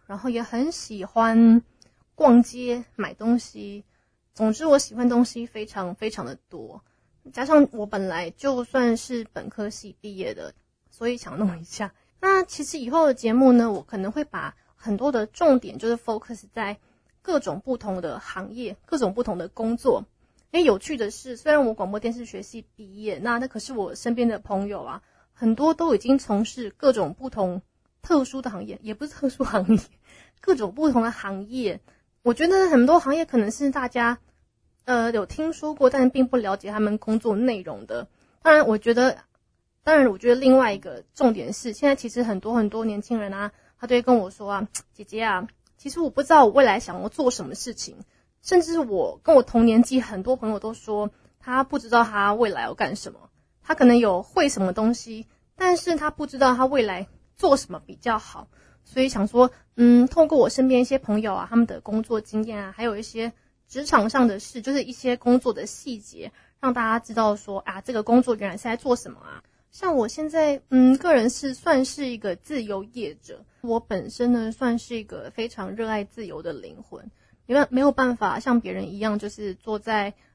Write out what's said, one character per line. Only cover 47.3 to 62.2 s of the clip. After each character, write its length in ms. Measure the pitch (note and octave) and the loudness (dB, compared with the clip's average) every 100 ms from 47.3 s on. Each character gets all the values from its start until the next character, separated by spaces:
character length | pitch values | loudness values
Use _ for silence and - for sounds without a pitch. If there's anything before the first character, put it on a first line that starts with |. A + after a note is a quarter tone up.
什 140 | - C#3 | -2 -8
么 100 | - | -12
事 180 | - | -12
情。” 220 | - - - - _ _ _ | -12 -16 -18 -20 _ _ _
甚 160 | - F4+ | 0 2
至 160 | D#4+ E4 | 2 -4
我 400 | A#3+ F#3+ - - | -2 -2 -4 -2
跟 140 | - C#4+ | 4 6
我 80 | |
同 240 | B3+ A#3 A3+ | 6 4 4
年 160 | A3 | 4
纪 180 | - C4 | 2 -2
很 220 | A3+ G3 | -4 -8
多 120 | A3 B3+ | -4 -4
朋 140 | A3 | -4
友 80 | G#3 | -6
都 160 | A3 | -8
说， 380 | A3+ - G#3 G#3 - _ _ | -12 -6 -6 -6 -10 _ _
他 240 | B3 B3+ | -4 -4
不 140 | C4+ C#4+ | -2 -6
知 140 | A3+ | 2
道 120 | A#3+ | 2
他 300 | A3 G#3 G3+ | 4 2 0
未 160 | A3 A3 | 2 0
来 140 | C#3 | -2
要 100 | A#2 | -6
干 220 | - C#3 - | -4 -4 -4
什 180 | - | -12
么， 160 | - _ _ _ _ | -18 _ _ _ _
他 140 | - G#3+ | -6 4
可 100 | B3 | 6
能 140 | A#3+ | 6
有 240 | A3 F3+ | 4 0
会 260 | - F#4 F#3 | -2 0 0
什 140 | - | 0
么 100 | F#3+ | -2
东 220 | G3+ A3 A#3+ | 0 -2 -2
西， 320 | A3+ A3 - _ _ - | -8 -16 -18 _ _ -2
但 220 | F#4 F4 | 0 0
是 180 | F4 D#4+ | 0 -4
他 140 | D4+ | -4
不 160 | D4+ D4 | -6 -10
知 140 | C4+ | 2
道 160 | C4 B3 | 2 4
他 100 | C4 | 2
未 160 | C#4 | 2
来 260 | G#3 F#3 G3 _ _ _ | -2 -4 -12 _ _ _
做 200 | E4+ C4+ | 4 4
什 160 | - | 2
么 80 | E3 - | -14 -16
比 100 | - | -8
较 220 | A#3+ A3 | -4 -4
好。 300 | - - - _ _ _ | -6 -18 -20 _ _ _
所 200 | _ C4 | _ -2
以 60 | C4 | 0
想 180 | G#3 G#3 | 0 2
说， 240 | A#3+ B3 - _ - | 4 4 2 _ 4
嗯， 320 | A#3+ A#3+ C4 | 8 8 6
透 180 | E4+ D#4 | 4 4
过 140 | D4+ | 4
我 100 | A3+ | 4
身 180 | - C4 | 2 2
边 140 | B3 | 4
一 20 | |
些 140 | B3+ C4+ | 2 -2
朋 240 | A#3+ G#3 | 0 -2
友 140 | G#3+ F#3 | -2 -6
啊， 100 | F3+ | 0
他 80 | A#3 | 2
们 120 | A3+ | 2
的 140 | F3+ | -2
工 200 | - G#3+ | -6 -6
作 180 | A3+ | -2
经 240 | A3 | -6